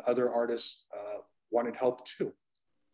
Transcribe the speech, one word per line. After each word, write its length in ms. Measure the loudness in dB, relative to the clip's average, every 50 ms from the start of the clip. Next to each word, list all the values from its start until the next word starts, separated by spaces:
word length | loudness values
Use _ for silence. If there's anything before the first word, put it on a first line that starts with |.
| 0
other 260 | 2 2 4 4 2 2
artists, 520 | 2 2 2 0 -2 -2 -6 -8 -12 _ _ -12
uh, 220 | -10 -8 -8 -8 -10 -10 _ _ _ _ 0
wanted 260 | 0 2 2 0 -2
help 300 | 0 2 2 2 0 -4
too. 260 | -10 -4 -4 -4 -4 -4 _ _ _ _ _ _ _ _ _ _ _